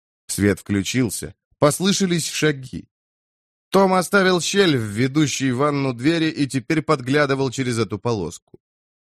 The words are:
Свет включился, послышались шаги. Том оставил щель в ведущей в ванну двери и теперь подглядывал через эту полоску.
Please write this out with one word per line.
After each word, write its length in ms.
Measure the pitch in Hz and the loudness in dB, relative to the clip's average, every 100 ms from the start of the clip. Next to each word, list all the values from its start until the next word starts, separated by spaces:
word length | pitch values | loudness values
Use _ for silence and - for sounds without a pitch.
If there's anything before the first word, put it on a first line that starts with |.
| _ _ - | _ _ -10
Свет 320 | - 101 92 | 0 2 0
включился, 760 | - 101 90 123 113 - 73 - _ _ | -2 -2 -2 -2 -2 -4 -12 -16 _ _
послышались 720 | 147 - 190 190 190 170 - | 2 2 0 2 0 0 -4
шаги. 580 | - 156 139 127 85 - _ _ _ _ _ _ _ _ 190 | -2 -2 -2 -8 -14 -14 _ _ _ _ _ _ _ _ 2
Том 180 | 190 | 4
оставил 460 | 185 - 202 185 180 | 2 2 2 4 2
щель 380 | - 196 185 131 | 2 2 4 2
в 60 | |
ведущей 680 | 110 101 135 147 147 - 131 | -2 -2 0 0 0 0 -2
в 60 | 123 | 0
ванну 360 | 147 143 135 | 0 0 -2
двери 360 | 117 139 170 160 | 0 0 2 0
и 180 | - 139 | -2 -2
теперь 340 | 131 - 156 | -4 -2 -2
подглядывал 680 | 151 143 123 147 143 135 135 | 0 -2 0 0 2 0 -2
через 260 | 135 123 113 | -2 -2 -2
эту 220 | 101 104 | -2 -4
полоску. 580 | 120 110 82 - _ - _ _ _ _ _ | -4 -4 -4 -10 _ -20 _ _ _ _ _